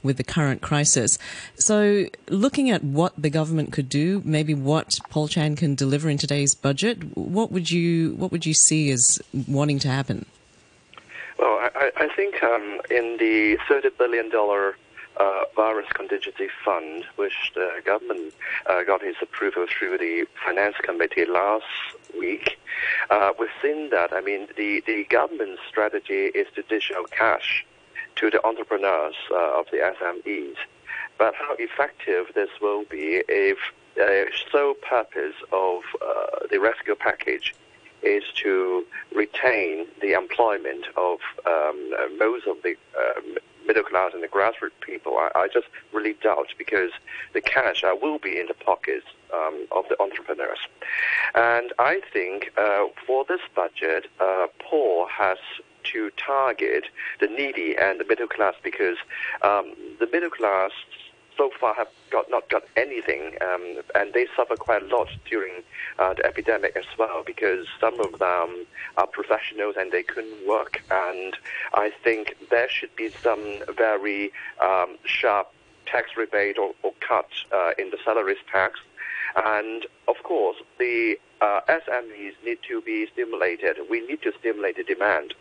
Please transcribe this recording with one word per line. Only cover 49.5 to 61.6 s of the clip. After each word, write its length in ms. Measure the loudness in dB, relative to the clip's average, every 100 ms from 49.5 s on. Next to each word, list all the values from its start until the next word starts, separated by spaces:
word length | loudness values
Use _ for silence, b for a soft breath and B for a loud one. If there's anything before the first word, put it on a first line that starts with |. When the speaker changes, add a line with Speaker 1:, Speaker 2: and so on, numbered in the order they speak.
| -4 -2
Speaker 2:
of 160 | -2 0
the 120 | 0
entrepreneurs. 580 | 0 -2 -6 -4 -4 -6 -12 _ B B B B B
And 380 | 2 4 2 0 0
I 220 | 2 2 -2
think, 400 | -4 -4 -6 -4 0
uh, 280 | 2 2 0 -2 0
for 180 | 0
this 160 | 0 -4 -2
budget, 520 | -2 -2 -2 0 -2 -4 -2
uh, 260 | 0 2 -2 _
Paul 460 | -2 2 4 2 0
has 320 | 0 0 0 -6 -16 -18 _
to 260 | -8 -4 -6 -6
target 640 | -2 0 2 0 0 0 -2 B B B
the 80 | -2
needy 500 | 0 -4 -2 -2 2
and 220 | 2 0
the 60 |
middle 240 | 0 0 0
class, 260 | 0 0 0
because, 360 | -8 -2 -2 -2 -8 B B B
um, 320 | 2 2 0 -10 -16 -4
the 80 | 0
middle 180 | 0 -2
class 400 | -2 2 2 0 -4 -18 -20 -20 _ _ 0
so 140 | 0 2